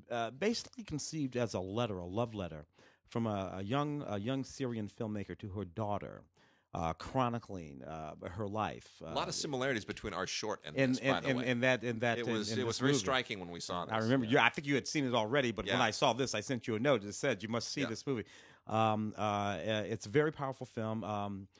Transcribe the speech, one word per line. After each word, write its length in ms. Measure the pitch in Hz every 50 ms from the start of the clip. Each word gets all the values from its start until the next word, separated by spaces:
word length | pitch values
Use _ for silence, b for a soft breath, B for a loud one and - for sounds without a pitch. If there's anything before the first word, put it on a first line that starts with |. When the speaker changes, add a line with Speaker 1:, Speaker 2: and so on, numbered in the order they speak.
| - -
Speaker 1:
uh, 200 | 120 117 117 110
basically 520 | 123 135 180 220 233 - - - - - 208
conceived 540 | - 160 139 - - 156 160 143 131 123 123
as 160 | 120 104 -
a 80 | 98
letter, 380 | 92 95 101 117 123 110 101 90
a 60 | 87
love 300 | 90 92 113 123 117 110
letter, 300 | 101 92 82 78 76 73 - B B B B B B B _
from 180 | - 120 117
a, 280 | 113 104 98 95 90 90
a 80 | 92 98
young, 400 | 98 123 143 147 151 147 147 -
a 140 | - 104 101
young 240 | 101 123 135 135 127
Syrian 460 | - - - 135 123 120 113 104 98
filmmaker 480 | - - 120 107 104 104 98 - 87 -
to 100 | - 104
her 120 | 90 107 98
daughter, 600 | 87 80 117 110 104 101 98 - 55 50 50 - - b b b b b b b b
uh, 220 | - 90 82 82 80
chronicling, 880 | - - - - 135 127 120 117 117 - - 101 90 82 73 71 65 64
uh, 300 | - 78 80 78 78 82 80 95 95
her 180 | 87 98 107 98
life, 540 | 101 110 104 85 60 62 - - - -
Speaker 2:
A 40 | 80 80 -
lot 100 | 143 170
Speaker 1:
uh, 40 | 185
Speaker 2:
of 40 | -
similarities 520 | - - 165 139 127 131 139 131 110 92
between 280 | - 104 - - 110 92
our 140 | 87 92 -
short 320 | - - - 107 101 - -
and 140 | 78 76 131
Speaker 1:
and, 140 | 135 127
Speaker 2:
this, 80 | 127 120
by 80 | 117 135
Speaker 1:
and, 180 | - - 160
Speaker 2:
the 40 | 143
Speaker 1:
and, 80 | 127 123
Speaker 2:
way. 80 | 123 127
Speaker 1:
and 160 | 123 120 123
that, 200 | 131 127 113 110
and 180 | 123 117 110
that 180 | 120 120 117 117
Speaker 2:
It 80 | 117 123
Speaker 1:
in, 40 |
Speaker 2:
was, 200 | 117 110 101 104
Speaker 1:
in 80 | 113 123
Speaker 2:
it 40 | 123 117
was 80 | 110
Speaker 1:
this 40 | -
Speaker 2:
very 120 | 123 139
Speaker 1:
movie. 80 | 143 131
Speaker 2:
striking 400 | - 143 131 127 120 - 117 98
when 100 | 90 85
we 100 | 87 85
saw 280 | - - 92 87 85 -
Speaker 1:
I 60 | 110
Speaker 2:
this. 80 | 110 110
Speaker 1:
remember 240 | 113 131 135 117 107
Speaker 2:
Yeah. 60 | 127
Speaker 1:
you, 40 | 139
I 120 | 113 120
think 180 | - - 147 143
you 80 | 143
had 120 | 123 104 -
seen 200 | - 156 139 123
it 80 | 120
already, 360 | 120 107 107 127 147 131 120
but 140 | 107 110 101
when 120 | 98 98 90
Speaker 2:
Yeah. 60 | 117
Speaker 1:
I 60 | 110
saw 240 | 107 - 156 135 113
this, 220 | 123 135 117 -
I 60 | 107
sent 260 | 104 - 135 113 - -
you 80 | 113
a 40 | 107
note 220 | 123 147 135 110
that 120 | 98 104 98
said, 280 | - - 139 117 92
"You 80 | 110 107
must 200 | 117 117 - -
see 120 | - 151
Speaker 2:
Yeah. 60 | 139 80
Speaker 1:
this 180 | 110 - -
movie." 200 | 143 135 113 95 B B B B B B B B -
Um, 480 | 104 113 110 110 107 107 107 107 - -
uh, 40 |
uh, 640 | 104 107 104 101 101 101 98 80 76 107 110 107 101 87
it's 180 | 113 107 -
a 40 | 107
very 220 | 101 147 151 160
powerful 360 | 156 - 143 135 127 - 127 -
film. 360 | - 117 110 110 110 113 92
Um, 440 | 98 107 101 101 104 101 95 98 - b